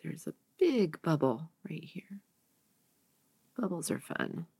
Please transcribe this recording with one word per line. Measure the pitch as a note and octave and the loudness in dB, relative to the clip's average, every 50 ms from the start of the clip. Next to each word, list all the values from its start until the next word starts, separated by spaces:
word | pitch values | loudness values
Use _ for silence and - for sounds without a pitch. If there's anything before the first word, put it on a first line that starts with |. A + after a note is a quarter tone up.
| - | -10
there's | D#3+ E3+ E3 - | -10 -10 -8 -8
a | - - _ _ _ _ - | -10 -12 _ _ _ _ 2
big | F#4 E4+ C4+ A#3 F#3+ D#3 D#3 - - | 4 4 6 4 2 2 0 -2 2
bubble | E3 D#3 C#3+ C#3 C3 A2+ A2 D#3+ - _ _ - - | 2 4 6 4 4 2 2 -4 -12 _ _ -12 -10
right | D#3 D#3+ D#3+ | -10 -10 -10
here. | D3+ - F3 - - G3+ G3+ _ _ _ _ _ _ _ _ _ _ _ _ _ _ _ _ _ _ _ _ _ _ _ _ _ _ - | -12 -14 -14 -14 -14 -16 -16 _ _ _ _ _ _ _ _ _ _ _ _ _ _ _ _ _ _ _ _ _ _ _ _ _ _ -6
Bubbles | - A3+ F#3 F3+ E3 D#3+ - | -2 -2 -2 -2 -2 -2 -2
are | F3 - | -4 -4
fun. | - - - - - - - - E3+ - _ _ | -4 -6 -2 -2 -2 -2 -2 -6 -8 -10 _ _